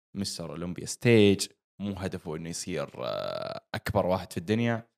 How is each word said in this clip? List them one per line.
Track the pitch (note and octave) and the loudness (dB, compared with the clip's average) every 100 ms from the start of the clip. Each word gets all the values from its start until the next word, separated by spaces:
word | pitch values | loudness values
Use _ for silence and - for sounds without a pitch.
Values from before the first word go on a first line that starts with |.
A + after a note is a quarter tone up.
| _ G2 | _ -8
مستر | G2 - D#2+ | -6 -6 -10
أولمبيا | D#2 F2 - - | -8 -8 -8 -8
stage، | - A#2+ A2+ G2+ G2 - _ _ - | 0 6 8 8 6 0 _ _ -8
مو | G2+ | -6
هدفه | F#2+ F#2 F2+ F2 D#2+ | -6 -6 -8 -8 -10
إنه | E2 | -8
يصير، | E2+ - D#2 C#2+ B1+ | -10 -6 -6 -6 -6
آه، | B1 G1+ G1+ G1+ - - - | -6 -4 -6 -6 -8 -10 -10
أكبر | - - G2+ F2 | -6 0 2 2
واحد | F#2 F2+ | 0 -2
في | F#2 | -6
الدنيا. | E2+ A2+ A#2 A2+ - | 0 2 2 -2 -6